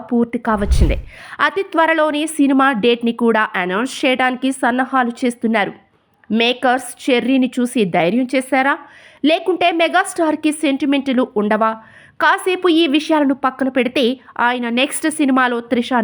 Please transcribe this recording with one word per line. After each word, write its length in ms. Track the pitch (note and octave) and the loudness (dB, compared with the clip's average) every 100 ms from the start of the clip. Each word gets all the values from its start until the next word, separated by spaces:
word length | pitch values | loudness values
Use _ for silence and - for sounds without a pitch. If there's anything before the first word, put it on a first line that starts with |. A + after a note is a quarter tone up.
| A#3 | 0
పూర్తి 280 | A#3+ A#3 A#3+ A#3 | -2 -2 -2 -2
కావచ్చింది. 480 | G#3+ G3+ - E3 - - - - - D4 | -2 2 2 2 0 -6 -18 -14 -2 -2
అతి 160 | D4+ F#4+ | -2 -4
త్వరలోనే 500 | E4 D#4+ D#4+ D#4 D4 D#4 D#4+ | 0 0 2 0 0 -4 0
సినిమా 300 | C#4 C4+ C4+ B3 | 2 4 2 2
డేట్ని 320 | A3+ A#3+ A#3 A#3 | 0 0 -2 0
కూడా 200 | A#3 A3 G#3+ F#3+ | 2 2 0 -2
అనౌన్స్ 320 | F3+ F#3 C4 - | -2 -2 -4 -2
చేయడానికి 500 | C#4 B3+ B3+ B3+ C4 C4+ | -2 0 0 0 -4 -2
సన్నాహాలు 520 | B3+ B3 B3+ C4 A#3+ A#3 | -2 0 0 0 -2 -2
చేస్తున్నారు. 500 | B3 A#3+ A3+ A3 F#3 - _ _ _ _ - G#3+ | -4 -2 -2 0 -2 -6 _ _ _ _ -4 0
మేకర్స్ 500 | A#3 B3 B3+ B3 B3+ - | 0 0 0 0 -4 -10
చెర్రీని 440 | - B3 A#3+ C4+ B3+ - | 0 0 2 2 0 -2
చూసి 260 | B3 B3+ G3 F3 | -2 0 0 0
ధైర్యం 320 | E3 A3+ B3+ | 0 0 -2
చేశారా, 400 | C4 C4 C4 C4+ D#4 - - - - C#4+ | -2 -2 -2 0 -2 -6 -20 -20 -2 0
లేకుంటే 400 | E4+ F#4+ E4 F4 E4+ | 2 0 0 0 2
మెగాస్టార్కి 720 | E4 E4 G4 - D#4+ D4+ D#4 D4+ | 2 0 -2 -2 -2 0 -2 -2
సెంటిమెంట్లు 640 | D4+ C#4 D4 C#4 C4+ B3+ B3+ G#3+ | -2 -2 0 0 0 -2 0 -2
ఉండవా? 300 | G#3 G#3 A3 A3 - - - - | 0 0 0 -4 -12 -20 -18 -2
కాసేపు 440 | D#4 F#4+ F#4 F#4 F4+ D#4+ | 0 2 0 0 2 2
ఈ 20 | E4 D4 | 2 0
విషయాలను 420 | D4+ D#4 C#4 C#4 C4 | 0 0 2 0 -2
పక్కన 220 | B3+ C4+ C4 | -2 -2 0
పెడితే 260 | B3 C4+ A#3 C4 - - A#3+ | -2 0 0 -2 -8 -4 -2
ఆయన 220 | B3 A#3+ A#3 | -2 -2 -2
నెక్స్ట్ 260 | C4+ - D#4 - | -2 -2 -4 0
సినిమాలో 400 | C#4+ C4 B3+ A#3 A#3 | 2 2 2 -2 -2
త్రిష 180 | A#3 A#3 B3+ | -2 0 0